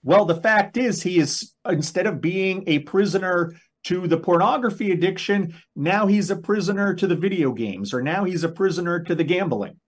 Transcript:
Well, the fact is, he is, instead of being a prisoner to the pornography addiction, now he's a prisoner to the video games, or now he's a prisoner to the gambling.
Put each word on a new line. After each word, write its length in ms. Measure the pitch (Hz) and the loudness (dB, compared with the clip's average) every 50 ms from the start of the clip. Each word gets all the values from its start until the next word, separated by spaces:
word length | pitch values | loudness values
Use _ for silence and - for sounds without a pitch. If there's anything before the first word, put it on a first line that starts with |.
Well, 240 | _ 123 165 202 208 | _ 6 4 6 6
the 100 | 170 170 | 4 0
fact 420 | 165 - 220 220 214 202 202 _ 233 | 0 2 2 4 4 2 0 _ 0
is, 240 | 254 240 185 165 | 0 0 0 -2
he 160 | - 180 180 175 | -2 0 2 2
is, 340 | 151 143 - - - - _ _ _ - | 2 2 -2 -6 -8 -12 _ _ _ -2
instead 380 | - 151 151 - - 185 175 | -2 -2 -2 -2 -2 0 0
of 160 | 214 185 135 | 0 -2 0
being 420 | 120 165 180 190 190 190 190 190 185 - | -2 -2 0 0 0 0 -2 -4 -4 -2
a 100 | 156 147 | -4 -4
prisoner 760 | 147 - - 190 202 196 160 190 190 185 180 175 170 170 165 - _ _ _ _ _ | -4 -2 0 0 0 2 0 -2 -2 0 0 0 -2 -2 -6 -16 _ _ _ _ _
to 220 | - 180 180 185 170 | -4 -4 -2 0 0
the 120 | 160 165 | 0 0
pornography 720 | 165 - 175 170 185 226 285 294 247 226 202 - 226 196 | 2 2 4 4 4 4 2 2 0 -2 -4 -2 -2 0
addiction, 640 | 185 170 170 185 185 185 - - 202 202 190 165 165 - _ _ _ | 0 2 2 0 -2 -2 -2 -2 0 0 0 -4 -6 -14 _ _ _
now 300 | - 139 160 190 208 214 | -4 -2 0 2 2 4
he's 240 | 196 202 208 190 165 | 4 2 2 2 0
a 60 | 196 | -4
prisoner 580 | 180 - - 202 214 180 170 202 196 202 202 180 | -6 -2 -2 -2 0 0 -2 -2 0 0 -2 0
to 140 | 175 196 180 | 0 0 0
the 80 | 170 | 0
video 360 | 156 160 196 190 180 156 131 | 0 0 -2 0 2 0 0
games, 400 | 120 110 117 104 92 90 101 101 | 0 -2 -4 -6 -4 -6 -8 -4
or 120 | - 127 123 | -4 -4 -2
now 200 | 147 165 190 202 | -2 -2 -2 -2
he's 200 | 180 180 170 165 | -2 -2 -2 -4
a 60 | 165 | -4
prisoner 540 | 165 - 190 190 175 165 175 170 175 175 170 | -2 0 0 0 0 0 -2 -2 -2 -4 -2
to 120 | - - | -2 -2
the 80 | - 165 | -2 0
gambling. 560 | - - 180 196 170 127 107 98 - - _ _ | 0 2 0 0 0 -2 -4 -4 -8 -10 _ _